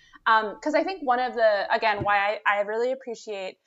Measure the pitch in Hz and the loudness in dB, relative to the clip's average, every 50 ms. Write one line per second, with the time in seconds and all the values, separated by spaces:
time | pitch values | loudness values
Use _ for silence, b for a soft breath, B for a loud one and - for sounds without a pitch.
0 | b b b b b 233 220 220 214 202 - - - 302 302 311 320 370 381 330 | b b b b b 2 2 2 2 -2 -6 -6 -2 0 0 0 0 -2 -4 -4
1 | 285 254 240 254 254 240 214 233 226 214 208 196 - - 226 233 226 220 202 202 | -2 0 0 0 0 -2 0 2 4 4 4 2 0 0 0 0 0 0 0 0
2 | 196 202 208 202 196 208 220 - - 202 202 208 202 208 220 226 240 254 262 262 | 0 0 2 2 2 0 -2 -2 0 0 2 0 0 -2 -2 -2 -2 -2 -4 -6
3 | - 247 226 - - 220 208 196 190 190 - _ _ | -8 -12 -14 -12 -12 -10 -10 -8 -8 -10 -12 _ _